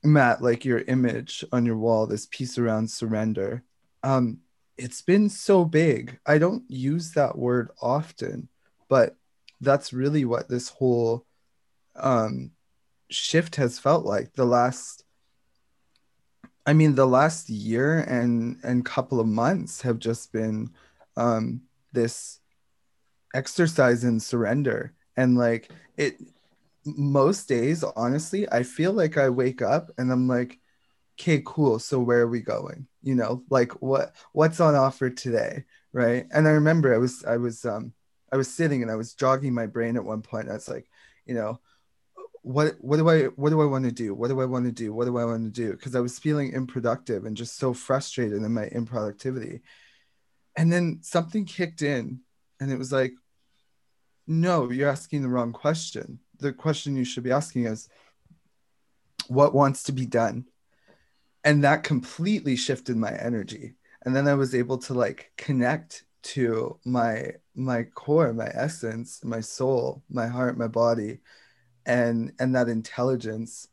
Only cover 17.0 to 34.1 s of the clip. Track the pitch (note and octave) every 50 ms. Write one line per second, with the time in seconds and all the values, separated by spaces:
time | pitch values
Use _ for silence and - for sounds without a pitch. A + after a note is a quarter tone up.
17 | C3+ C3 B2+ B2+ D3 D#3+ D#3+ - - - A#2 G#2 G#2 A2 A2+ A#2 C3+ D3 D#3+ D#3+
18 | - - B2+ B2 A#2+ A#2+ A#2+ A#2 A2+ A#2 B2+ - - - B2+ B2 B2 - - -
19 | B2+ - C3+ A#2+ A2+ A2+ G#2+ A2 A#2 C#3 G3 F#3+ - - - - - B2 A#2 A2+
20 | - A2+ A#2 - - _ - A2 A2 A2 A2 G#2+ A2 A#2 - _ _ _ _ _
21 | _ _ _ - A#2 A#2+ A2+ A2+ A2 B2 A#2+ B2+ - _ _ _ _ _ - B2
22 | A#2 A#2 - - - - - _ _ _ _ _ _ _ _ _ _ _ _ _
23 | _ _ _ _ _ _ - C3 C3+ - - - E3+ D#3+ E3 D3+ C3+ B2 A#2+ A#2+
24 | A#2+ B2 A#2 A2 - - - A#2+ A2+ G2+ A#2 C#3+ C#3+ B2+ A2+ A2 - - _ _
25 | _ _ _ - B2+ B2+ B2 B2 A#2+ A#2 A#2 A2+ - - - - _ _ _ -
26 | D3+ C3+ - _ - - _ _ _ _ _ _ _ _ _ _ _ D3 D3 D3
27 | C#3+ C#3+ C#3 C#3 C3+ D#3 G3+ - - - C3+ A#2+ A#2 C#3 D#3+ E3 D#3 - - G#2+
28 | A#2 A#2+ C3+ D3+ D#3+ - - G3 G#3 - - A#2+ B2 B2 - - D#3 F#3 G3+ A3
29 | E3+ D#3 D#3+ D3+ C#3 C3 B2 B2+ B2+ B2+ B2+ - B2 G2 C3 D#3+ E3 - - -
30 | B2+ B2+ B2+ B2 B2+ B2+ B2+ B2 B2 B2 - _ _ _ _ _ _ _ _ _
31 | _ _ _ - - F3 D#3+ C#3 - - - - D3+ C3+ A2 A2+ - - C#3+ C3
32 | B2 A#2 A#2+ A#2+ A#2+ A#2 A#2+ A#2+ G#2+ A2+ A2 A2 - - - - C#3 _ _ _
33 | - C3+ C3 B2 A2+ G#2+ B2 B2 - - C3+ C3 B2 B2 - - - C3 C3+ C3+
34 | D3 -